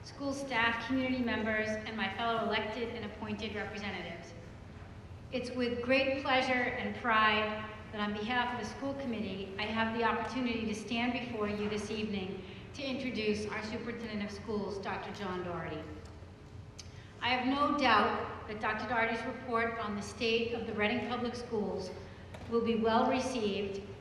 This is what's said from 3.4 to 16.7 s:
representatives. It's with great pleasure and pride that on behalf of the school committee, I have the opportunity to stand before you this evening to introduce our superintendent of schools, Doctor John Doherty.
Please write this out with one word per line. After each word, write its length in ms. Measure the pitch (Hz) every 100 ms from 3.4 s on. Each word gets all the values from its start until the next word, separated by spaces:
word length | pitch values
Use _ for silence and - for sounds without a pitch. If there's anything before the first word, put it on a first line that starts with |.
| 220 202
representatives. 800 | 185 202 202 180 170 170 - - - - - - - - - - -
It's 200 | 254 240
with 300 | 254 240 240
great 420 | 247 262 269 277
pleasure 520 | 294 262 254 254 247 247
and 160 | 208 202
pride 640 | 247 220 214 214 214 214 214 - -
that 100 | 214
on 120 | 208
behalf 400 | 208 214 247 240
of 80 | 226
the 120 | 208
school 200 | - 277 269
committee, 580 | 262 220 190 190 190 214
I 40 |
have 340 | 214 220 226 233
the 60 |
opportunity 640 | 226 226 226 247 247 226 214
to 100 | 208
stand 380 | - 233 247
before 360 | 247 240 226 208
you 200 | 208 208
this 220 | 208 202
evening 500 | 220 202 196 185 196 - - - -
to 80 |
introduce 600 | 277 254 254 208 214 208 208
our 160 | 214 220
superintendent 520 | 233 233 214 220 214
of 80 | 202
schools, 460 | - - 208 190 196
Doctor 340 | 208 190 185 196
John 240 | 196 180
Doherty. 360 | 175 170 156 151 151 156 - - - - - - -